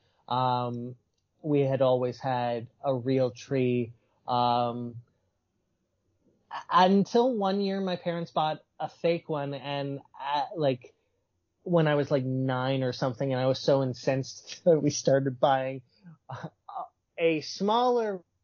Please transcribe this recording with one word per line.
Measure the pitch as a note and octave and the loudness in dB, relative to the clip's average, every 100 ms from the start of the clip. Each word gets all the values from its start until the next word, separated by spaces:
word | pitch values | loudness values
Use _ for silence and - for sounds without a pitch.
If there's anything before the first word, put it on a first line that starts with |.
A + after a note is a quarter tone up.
| _ _ - | _ _ -4
um, | B2 B2+ B2 B2 A#2+ B2 B2 _ _ _ _ | -2 0 0 -2 -6 -10 -14 _ _ _ _
we | D#3 D3 | -2 2
had | C#3 C3 | 2 2
always | C3+ B2+ B2 A#2 | 4 4 0 -4
had | C3+ B2 A#2+ A#2+ A#2 _ | -4 -2 -2 -4 -8 _
a | C#3+ | -4
real | C3 A#2+ C3 B2+ | -2 0 0 0
tree. | A#2 - C3+ B2+ B2 A#2 - _ _ - | -2 -4 0 2 2 -2 -8 _ _ -4
Um, | B2 A#2+ A#2+ A#2+ A#2+ A#2+ A#2 - _ _ _ _ _ _ _ _ _ _ _ _ _ _ - - | 0 2 2 0 -4 -10 -12 -18 _ _ _ _ _ _ _ _ _ _ _ _ _ _ -16 0
until | E3+ F#3 G3 F#3+ A#3+ B3+ A3+ | 4 6 6 4 4 2 2
one | G3 G3 | 0 0
year | G3 G3 | -2 -2
my | F#3+ F3+ | -4 -4
parents | F3 E3+ E3+ | -4 -6 -4
bought | F3 D#3 D#3 - _ | -2 -2 -2 -10 _
a | D#3 | -10
fake | - E3+ E3+ - | -4 -2 -2 -2
one, | D3+ C#3+ | -6 -4
and, | C#3 C3+ C#3+ C#3 C#3 - - | -8 -6 -4 -4 -6 -12 -12
uh, | C#3 D3 C3+ F#3+ | -4 -4 -4 0
like, | D3 C3 - _ _ _ _ _ _ _ | 0 0 -6 _ _ _ _ _ _ _
when | - E3+ D#3 | 0 2 4
I | D3 | 2
was, | C#3 | 2
like, | D3 | 0
nine | C3 C3 C3 B2+ C3 C3+ | 0 -2 -2 -2 -2 0
or | B2+ | -2
something, | B2 C3+ A#2 C#3 | -2 -4 -2 -2
and | B2+ | 0
I | C3 | 0
was | C3 | 0
so | - C3+ | 2 2
incensed | C3 B2 - C3+ C3 - - - | 2 -2 -2 -2 -4 -12 -18 -2
<laughs> | F3 | 4
that | D#3 | 4
we | C#3+ | 2
started | - - C#3 C3+ B2+ | 0 2 2 2 0
buying | D3 C3+ C3 C3+ - _ F3+ D#3 - | 2 2 0 -8 -14 _ -20 -20 -16
a, | C3+ D#3+ - - - - _ _ - | -14 -14 -16 -16 -12 -14 _ _ -2
a | E3 D#3+ | 0 0
smaller | - - G3 A3+ B3 A#3+ A3 F#3+ - _ | -4 -4 0 2 2 0 -2 -6 -12 _